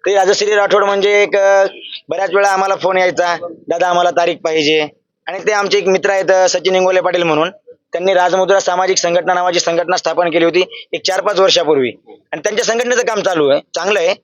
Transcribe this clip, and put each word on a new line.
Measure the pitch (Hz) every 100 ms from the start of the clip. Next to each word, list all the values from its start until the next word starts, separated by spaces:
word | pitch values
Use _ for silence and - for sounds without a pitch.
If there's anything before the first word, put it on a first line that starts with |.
| 185
ते |
राजश्री | 196 185 202 208
राठोड | 208 196 196
म्हणजे | 202 202 202 208
एक, | 208 202
अ, | 196 196 196 - - - -
बऱ्याच | 165 196
वेळा | 190 202
आम्हाला | 190 196
फोन | 190 180 185
यायचा, | 185 156 175 165
"दादा, | 170 - - 165 180
आम्हाला | 175 175
तारीख | 175 170 156
पाहिजे." | 165 160 147 156 151 _ _ _ -
आणि | 190
ते | -
आमचे | 208 196 202
एक | 185
मित्र | 190 190
आहेत, | 196 175
अ, | 185 185
सचिन | 180 170
इंगोले | 185 185 185
पाटील | 180 175
म्हणून, | 170 151 170 - - - _
त्यांनी | 170 185
राजमुद्रा | 180 180 185 185 196
सामाजिक | 185 180 185 185
संघटना | 175 175 170
नावाची | 180 180 175
संघटना | 170 165 170 180
स्थापन | 165 160 175
केली | 160
होती | 165 170 185 - -
एक | 160 196
चार | 185
पाच | 190 190
वर्षापूर्वी, | 190 165 160 143 123 - _ - _
आणि | 160
त्यांच्या | 208 208
संघटनेचं | 214 226 240 247
काम | 220 214
चालू | 190 170 143
आहे, | 143 -
चांगलं | 165 180 208
आहे. | 170 202